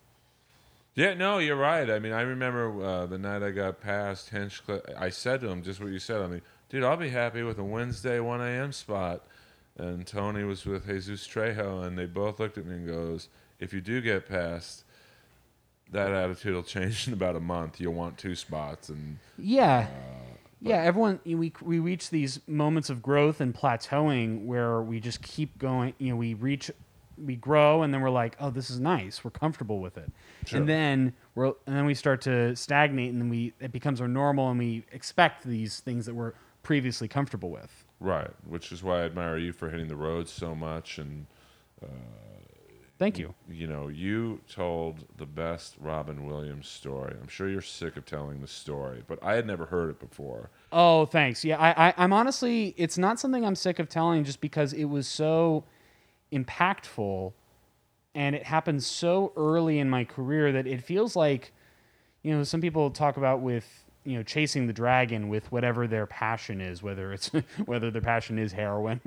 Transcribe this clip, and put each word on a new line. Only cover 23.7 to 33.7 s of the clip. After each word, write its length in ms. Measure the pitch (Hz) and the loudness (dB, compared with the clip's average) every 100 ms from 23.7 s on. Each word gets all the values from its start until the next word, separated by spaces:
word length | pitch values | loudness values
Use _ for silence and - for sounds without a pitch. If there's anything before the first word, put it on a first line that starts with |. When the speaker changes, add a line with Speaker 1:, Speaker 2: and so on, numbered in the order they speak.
| 117 - 143 151 131 113 110 110 | 2 0 2 4 4 2 -2 -2
Speaker 2:
where 360 | 123 117 113 | 0 2 2
we 180 | 113 113 | 0 -4
just 220 | 117 - | -4 -8
keep 340 | - - 156 - | -8 -4 -6 -2
going. 360 | 131 127 127 - | 0 0 0 -2
You 120 | 131 | -2
know, 40 | 120 | 0
we 180 | 117 110 | -2 -2
reach, 340 | 127 139 - - - _ - - | -2 -2 -4 -14 -18 _ -20 -12
we 180 | 151 123 | -8 -4
grow, 460 | 123 151 147 160 | 4 8 10 8
and 100 | 151 | 6
then 80 | 135 | 4
we're 100 | 131 | 4
like, 240 | 127 117 - | 4 2 0
"Oh, 120 | 143 | -4
this 180 | 123 127 | -4 -4
is 100 | 123 | -2
nice. 440 | 139 170 95 - | 2 2 0 -8
We're 80 | 120 | -10
comfortable 480 | - 156 156 110 104 | -2 -2 -2 -4 -4
with 180 | 92 - | -4 -10
it." 140 | 73 - - - - | -12 -14 -16 -12 -4
Speaker 1:
Sure. 140 | - | 0
Speaker 2:
And 100 | 147 | 4
then 440 | 160 151 135 131 123 _ | 4 4 4 2 0 _
we're, 140 | - 131 - - | 0 0 0 -2
and 100 | 139 | 2
then 100 | 143 | 2
we 100 | 135 | 2
start 260 | 147 131 | 2 2
to 340 | 139 123 120 123 | 2 2 2 0
stagnate, 560 | - 143 147 135 123 | 2 4 6 4 0
and 80 | 123 | 0
then 100 | 120 | 0
we, 240 | 117 120 - | 0 -2 -6
it 120 | 131 | -8